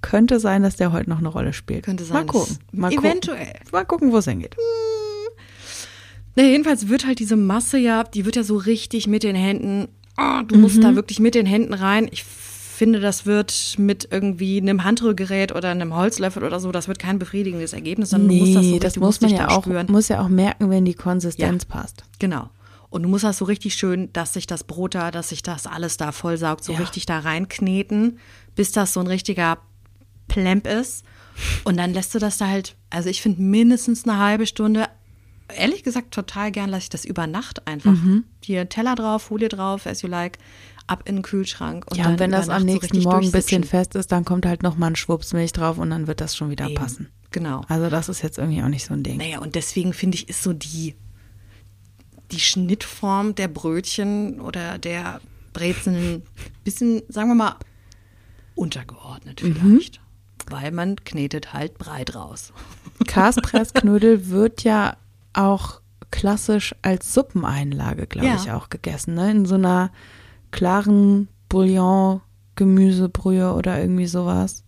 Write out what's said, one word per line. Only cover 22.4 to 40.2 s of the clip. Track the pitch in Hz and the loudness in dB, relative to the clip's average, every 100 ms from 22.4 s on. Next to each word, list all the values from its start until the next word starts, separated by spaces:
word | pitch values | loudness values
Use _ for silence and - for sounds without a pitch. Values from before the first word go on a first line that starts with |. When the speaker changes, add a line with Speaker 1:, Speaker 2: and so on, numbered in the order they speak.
| - _ - - - | -8 _ -20 -20 -10
Speaker 2:
Und | 185 | -4
du | 170 | 0
musst | 196 208 | 0 0
das | 196 | -2
so | 190 | -2
richtig | 208 208 - | -2 -4 -2
schön, | 196 180 185 | -2 -2 -4
dass | - 165 | -6 -6
sich | - - | -6 -8
das | 170 | -10
Brot | - 156 185 185 | -10 -8 -6 -4
da, | 170 | -6
dass | 170 165 | -6 -10
sich | 160 | -10
das | - 160 - | -10 -10 -10
alles | 165 170 - | -8 -6 -4
da | 151 | -6
vollsaugt, | 143 175 165 165 156 | -6 -4 -2 -2 -4
so | - | -6
Speaker 1:
Ja. | 165 | -4
Speaker 2:
richtig | 175 - - | -4 -6 -6
da | 165 | -4
reinkneten, | 156 160 190 - 196 190 196 208 226 233 - - - - | -2 -4 -4 -2 0 0 0 0 0 -2 -18 -20 -14 -2
bis | 202 | 0
das | - 190 | 2 0
so | - | -2
ein | 180 | -2
richtiger | 185 - 180 170 165 - - - - _ - - | -2 -4 -2 0 -2 -8 -20 -20 -20 _ -20 -4
Plemp | - 185 190 - | 0 2 2 0
ist. | 214 254 - - - - - - - - | -4 -4 -10 -16 -20 -20 -8 -4 -2 0
Und | 180 | 0
dann | 180 | 0
lässt | 185 185 233 | -2 -4 -2
du | |
das | 208 202 | -2 -2
da | 196 | -2
halt, | 196 185 - _ | -2 -4 -14 _
also | 170 175 | -6 -4
ich | 180 | -2
finde | 226 175 | -2 0
mindestens | 190 208 233 247 - 233 - | 2 6 6 4 2 -2 0
eine | 208 | 2
halbe | 202 214 220 | 2 2 -2
Stunde, | - 214 214 220 - _ - _ - _ - | 0 0 2 -2 -8 _ -20 _ -20 _ -2
ehrlich | 214 381 | -2 0
gesagt | - 247 240 | -4 -6 -6
total | - 196 - 208 | -10 -8 -6 -6
gern | 202 196 | -4 -4
lasse | 190 | -6
ich | 180 | -6
das | - - | -10 -8
über | 180 160 | -6 -6
Nacht | 170 254 - - | -6 -8 -12 -10
einfach. | 151 202 | 0 4
Speaker 1:
Mhm. | 190 175 202 233 - | 6 6 2 0 -12
Speaker 2:
Hier | - 190 180 | -6 -4 -4
Teller | - 233 247 | -4 -2 -2
drauf, | 220 214 | -2 -4
Folie | - 214 220 | -4 -4 -4
drauf, | 208 190 196 - | -2 -6 -6 -8
as | 190 | -8
you | 180 | -6
like, | 175 | -6